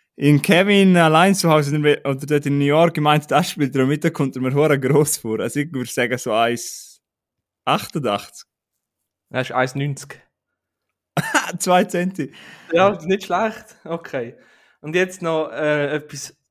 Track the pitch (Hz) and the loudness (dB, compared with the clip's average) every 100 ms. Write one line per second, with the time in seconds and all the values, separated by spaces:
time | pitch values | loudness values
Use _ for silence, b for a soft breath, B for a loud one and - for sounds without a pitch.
0 | _ - 143 147 - 170 196 202 190 175 | _ -2 4 4 4 2 4 4 6 6
1 | 160 156 190 196 165 156 143 151 147 143 | 6 6 4 4 4 2 2 0 2 2
2 | 139 135 143 147 143 143 143 151 170 160 | 0 -4 -2 -2 0 0 2 4 2 2
3 | 151 151 147 139 175 - 139 135 131 147 | 2 2 2 0 0 -2 -2 0 0 2
4 | 165 170 135 131 127 143 156 139 127 143 | -2 -2 -4 -2 -2 0 2 2 2 2
5 | 151 - 113 110 110 147 147 135 123 - | 2 -2 -4 -4 -2 -4 -6 -6 -8 -4
6 | 123 123 127 110 117 120 - - - _ | -2 -2 -2 0 0 0 -8 -14 -20 _
7 | _ _ _ _ _ _ - 180 - 160 | _ _ _ _ _ _ -4 -4 -2 -6
8 | 120 101 - - - _ _ _ _ _ | -4 -4 -6 -20 -20 _ _ _ _ _
9 | _ _ _ 127 127 127 127 139 143 135 | _ _ _ -8 -4 -2 -2 -2 -6 -8
10 | - - _ _ _ _ _ _ _ _ | -14 -20 _ _ _ _ _ _ _ _
11 | _ - - 233 175 170 - 180 214 175 | _ -8 -4 -4 -4 -8 0 0 0 -2
12 | 180 190 135 B B B B 165 196 190 | -4 -6 -10 B B B B 2 2 0
13 | 160 196 - 180 220 214 - _ 160 165 | -4 -4 -2 -4 -4 -6 -18 _ -10 -10
14 | - 135 117 - b b b b 151 175 | -8 -8 -8 -12 b b b b -6 -2
15 | 185 185 165 160 156 151 151 151 143 151 | -2 -4 -4 -2 -4 -4 -2 0 -2 -4
16 | 151 139 - _ _ | -8 -16 -16 _ _